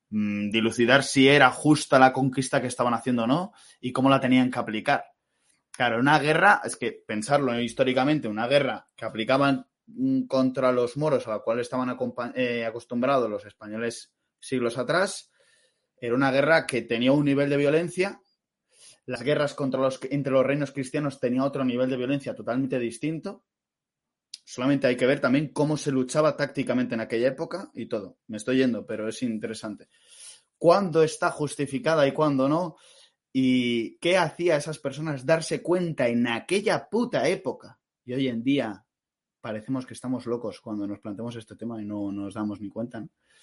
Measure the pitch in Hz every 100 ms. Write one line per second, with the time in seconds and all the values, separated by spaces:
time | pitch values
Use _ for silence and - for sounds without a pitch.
0 | _ 107 104 104 104 110 110 113 117 135
1 | 135 139 131 143 131 - 147 151 - 135
2 | 131 139 135 135 131 139 123 - 120 117
3 | 135 120 113 151 190 - - _ 127 -
4 | 135 135 127 127 123 123 110 107 - 139
5 | - _ _ _ _ _ _ - 123 113
6 | 135 151 147 156 196 202 - - 117 -
7 | - 107 110 143 135 120 120 - 127 127
8 | 135 151 117 104 120 143 131 104 - -
9 | 113 110 113 135 139 131 - _ - -
10 | 135 131 127 131 131 131 127 123 120 143
11 | 151 127 110 107 - 120 120 127 127 123
12 | 123 120 120 127 123 120 113 117 - 120
13 | 127 135 113 104 104 - 107 110 117 -
14 | - _ _ _ - 127 120 120 123 165
15 | 196 - - _ _ _ _ _ _ _
16 | 120 123 139 135 143 165 - 123 117 117
17 | 127 147 143 139 143 143 143 156 175 -
18 | 196 - _ _ _ _ _ _ - _
19 | - 120 120 151 143 - 135 131 131 131
20 | - 143 139 131 131 143 139 - 131 151
21 | 147 - 123 127 135 143 127 123 131 131
22 | 127 139 123 110 110 123 135 127 117 -
23 | 151 160 196 - _ _ _ _ _ _
24 | _ _ _ - - - 127 139 131 123
25 | 131 139 131 135 156 - 147 151 147 131
26 | 127 151 156 139 139 - 131 127 120 117
27 | 110 113 127 - 165 175 - 139 113 113
28 | 92 - - 107 127 131 131 107 - 107
29 | 110 110 123 110 110 110 110 98 - _
30 | _ - - - _ _ 165 190 190 160
31 | 156 - 175 - 147 - 135 135 117 160
32 | 139 - 151 135 135 160 180 - _ -
33 | _ _ _ 131 131 127 120 120 107 -
34 | 175 180 160 - 175 147 156 147 139 135
35 | 160 139 131 160 156 147 - 185 175 151
36 | 123 120 120 117 - 190 202 160 - 220
37 | 240 139 139 185 131 - - - _ _
38 | - 127 135 113 120 139 113 92 _ _
39 | _ _ _ _ 120 110 110 131 127 113
40 | 123 123 117 120 110 - 117 107 101 101
41 | 110 98 117 117 107 - 117 113 104 104
42 | 101 101 101 107 107 101 101 110 117 113
43 | 107 _ _ _